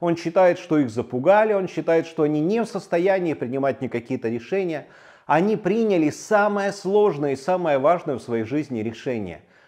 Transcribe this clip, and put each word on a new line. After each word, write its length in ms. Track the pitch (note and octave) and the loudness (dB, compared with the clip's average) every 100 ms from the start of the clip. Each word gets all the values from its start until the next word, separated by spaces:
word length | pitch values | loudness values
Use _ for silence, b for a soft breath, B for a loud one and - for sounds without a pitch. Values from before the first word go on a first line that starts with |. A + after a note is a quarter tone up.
Он 160 | F3 E3 | -2 -2
считает, 420 | E3 F#3+ F#3 F3 | 0 4 4 2
что 180 | - D#3 | 0 0
их 140 | B2+ | 2
запугали, 640 | A2 A2+ B2+ D3+ G#3 A3 | -2 -6 0 4 4 4
он 120 | G3 F3+ | 0 -2
считает, 400 | - D#3 E3 D#3+ | -4 0 0 0
что 180 | - | 0
они 180 | D3+ D3+ | 0 2
не 180 | D#3+ A3+ | 0 0
в 60 | A3 | -2
состоянии 640 | G3 - F3 F#3+ F#3+ F3 | -6 -2 0 2 2 0
принимать 480 | C#3+ B2 C3+ C#3 C3 | -4 -4 -2 -2 -2
никакие-то 480 | B2+ A#2+ A#2 B2+ A2+ | -4 -6 -6 -6 -4
решения. 580 | A#2 - G3 F#3 D3+ - B B B | -6 -4 -4 -2 -6 -10 B B B
Они 320 | - D3+ G3+ G#3+ | 0 2 2 0
приняли 540 | F3+ A3 A3 F3+ D3+ | 0 0 2 2 0
самое 640 | - - G#3+ G#3 G3+ G3 | -2 0 2 2 0 -4
сложное 600 | G3 F#3 G#3 G#3 D3 D3 | -4 0 2 2 2 -2
и 40 | C3+ | -2
самое 420 | - F#3 E3 C#3 | -2 -2 0 2
важное 380 | C#3+ F3 D#3 B2 | 4 2 -2 -8
в 60 | |
своей 220 | - A#2 | -4 -4
жизни 360 | G#2+ D3 C#3+ A#2 | -2 -4 -4 -6
решение. 600 | A2 A2 C#3 A#2 F#2 D#2 b b | -6 -6 -6 -6 -6 -10 b b